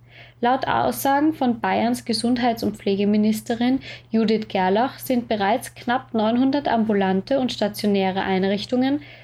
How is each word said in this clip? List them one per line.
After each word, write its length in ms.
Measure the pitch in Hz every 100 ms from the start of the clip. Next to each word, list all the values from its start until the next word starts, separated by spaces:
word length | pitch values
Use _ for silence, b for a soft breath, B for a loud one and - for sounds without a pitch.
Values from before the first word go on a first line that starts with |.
| B B B B
Laut 280 | 240 262 -
Aussagen 640 | - - 247 277 277 311
von 260 | 311 254 233
Bayerns 460 | 190 196 220 247 -
Gesundheits- 580 | 214 233 247 240 226
und 140 | 202 202
Pflegeministerin 1040 | - 196 202 214 214 214 - 226 240 262 B B B
Judith 360 | 220 226 220 214
Gerlach 520 | 196 185 196 262 -
sind 280 | - 254 240
bereits 460 | 214 196 247 -
knapp 400 | - - 247 -
neunhundert 540 | 226 220 240 269 285 285
ambulante 720 | 233 220 202 190 190 190 277
und 120 | 254
stationäre 680 | - 208 208 214 202 190 190
Einrichtungen 800 | - 190 196 202 - 254 262 285 B B